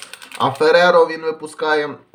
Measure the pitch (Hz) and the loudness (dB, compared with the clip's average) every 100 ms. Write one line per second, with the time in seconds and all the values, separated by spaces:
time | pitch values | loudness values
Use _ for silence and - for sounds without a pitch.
0 | - - - - 123 123 156 170 180 175 | -18 -20 -16 -4 -4 0 2 4 4 4
1 | 160 160 160 156 151 - 156 151 147 - | 2 -2 -6 -8 -10 -8 -2 -2 -4 -10
2 | _ | _